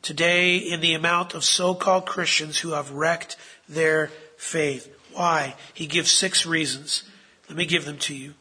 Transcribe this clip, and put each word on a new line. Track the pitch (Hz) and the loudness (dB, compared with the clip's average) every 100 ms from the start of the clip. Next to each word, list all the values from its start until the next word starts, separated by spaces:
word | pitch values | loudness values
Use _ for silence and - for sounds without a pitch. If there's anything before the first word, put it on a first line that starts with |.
today | - 151 165 175 180 180 | -8 0 4 4 4 2
in | 175 170 | 0 0
the | 165 160 | 0 2
amount | 165 175 180 165 | 2 0 0 -2
of | 151 | 0
so-called | - 180 180 196 185 185 | 2 2 2 2 2 2
Christians | - 170 - 156 151 | -4 0 0 0 -4
who | 170 | -4
have | 151 139 | -4 -6
wrecked | 139 160 165 - - - - _ | -2 0 0 -4 -14 -18 -20 _
their | 156 160 156 151 - - - | 0 2 2 0 -6 -20 -14
faith." | - 165 151 131 - - - | -6 -2 0 -2 -10 -20 -18
Why? | - 175 160 139 - - | -2 2 2 0 -8 -18
He | - 160 | -12 -2
gives | 170 151 | 0 4
six | - 190 - 165 | 4 4 0 0
reasons. | 165 147 131 151 - - - - _ _ | 0 0 -4 -4 -6 -6 -20 -20 _ _
Let | 156 | -6
me | 175 | -2
give | 170 147 | -2 -2
them | 147 | -8
to | - | -8
you. | 143 135 147 | -8 -14 -18